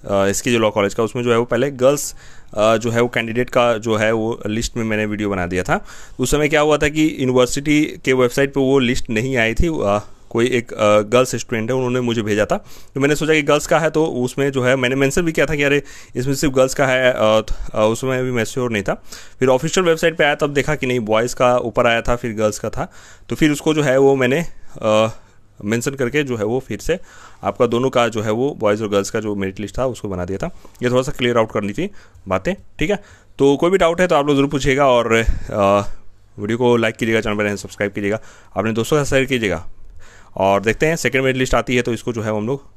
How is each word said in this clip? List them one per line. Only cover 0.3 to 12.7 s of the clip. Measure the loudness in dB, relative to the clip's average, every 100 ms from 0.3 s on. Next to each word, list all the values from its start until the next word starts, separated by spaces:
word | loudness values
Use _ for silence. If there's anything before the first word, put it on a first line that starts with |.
| 0 0
जो | 2
लॉ | 2
कॉलेज | 2 0
का, | 0
उसमें | -4 -2
जो | 0
है | 0
वो | 0
पहले | -2 -2
गर्ल्स, | 2 2 2 -4 -12 -18 -18 -10 0
अ, | 2 2
जो | 0
है | 0
वो | 0
कैंडिडेट | -2 -4 -4 0
का | 2 2 0
जो | -2 0
है | 2
वो | 0 -2 -4 -4
लिस्ट | -4 -4 -4
में |
मैंने | -2 -2 -2
वीडियो | -2 -4
बना | -2 -2
दिया | -4
था। | -2 -4 -6 -18 -18 -6
उस | -2
समय | 0 2
क्या | 2
हुआ | 2 2
था | 2
कि | 2 0 0
यूनिवर्सिटी | 0 2 2 0 0 2 0 -2 0
के |
वेबसाइट | 2 2 2 0
पे | 0
वो | 2 2
लिस्ट | 2 -2 -2
नहीं | -2 -2 0
आई | 0
थी। | 2 0
अ, | 0 0 0 -4 -20 -6
कोई | 0 0
एक, | 0 -4
अ, | 0 4 4
गर्ल्स | 4 2 2 -2
स्टूडेंट | -4 -4 -2
है, | -2
उन्होंने | 0 -2
मुझे | 0 -2
भेजा | 0 0 0
था, | -2 -6